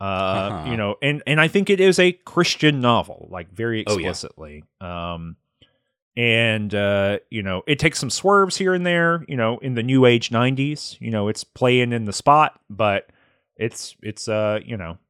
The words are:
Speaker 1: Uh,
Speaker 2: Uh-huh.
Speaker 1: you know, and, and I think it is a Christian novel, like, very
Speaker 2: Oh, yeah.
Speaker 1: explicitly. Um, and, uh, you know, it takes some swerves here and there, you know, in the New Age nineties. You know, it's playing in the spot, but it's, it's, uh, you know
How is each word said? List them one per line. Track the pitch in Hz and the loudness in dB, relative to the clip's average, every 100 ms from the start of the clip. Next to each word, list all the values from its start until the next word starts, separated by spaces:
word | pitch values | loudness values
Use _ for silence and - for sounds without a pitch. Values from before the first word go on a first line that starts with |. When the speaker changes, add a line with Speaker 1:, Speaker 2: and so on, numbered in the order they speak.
Speaker 1:
Uh, | |
Speaker 2:
Uh-huh. | 98 95 95 98 98 95 76 | -6 -2 0 -2 -4 -6 -6
Speaker 1:
you | 113 | -4
know, | 101 - | -4 -2
and, | 139 147 - | -4 -2 0
and | 156 | 2
I | 156 | 2
think | 202 196 | 2 2
it | 190 | 4
is | 190 180 | 4 6
a | 180 | 2
Christian | 175 - 175 170 - 156 143 | 0 -2 0 0 2 2 4
novel, | 123 113 - - - | 2 2 -2 -10 -16
like, | 90 85 | -14 -14
very | 92 117 113 104 | -6 -4 -4 -2
Speaker 2:
Oh, | 101 | -2
yeah. | 87 | -2
Speaker 1:
explicitly. | 85 - - 78 76 - _ | -6 -12 -16 -18 -18 -20 _
Um, | 90 87 87 85 82 - _ _ _ _ _ _ _ 120 | -12 -8 -8 -8 -10 -16 _ _ _ _ _ _ _ -2
and, | 117 113 117 110 104 | 2 2 2 0 -2
uh, | 101 101 101 98 101 - | 0 2 2 0 -2 -6
you | 110 | -8
know, | 95 92 - | -6 -6 -4
it | 143 | -2
takes | 160 - | -2 -2
some | 131 | -6
swerves | - 190 202 190 - | -2 2 2 2 0
here | 190 | -2
and | 180 180 | 0 0
there, | 170 170 170 - | 0 0 -2 -4
you | 131 | -2
know, | 113 123 | -2 -2
in | 131 | -4
the | 120 | -2
New | 123 131 | 2 6
Age | 123 120 - | 6 6 2
nineties. | 117 123 135 143 151 - - | 0 0 0 -4 -6 -12 -12
You | 113 | -6
know, | 110 101 | -2 -2
it's | - | -4
playing | - - 127 123 120 | -10 0 2 4 2
in | 117 | -2
the | 107 | -4
spot, | - 139 151 151 - - | -2 4 4 4 -2 -12
but | 101 107 98 - _ _ _ _ - | -2 0 0 -4 _ _ _ _ -8
it's, | 110 - - - | -6 -6 -14 -14
it's, | 107 - - | -12 -10 -4
uh, | 107 107 107 | -2 0 -2
you | - 110 | -6 -10
know | 82 92 | -10 -14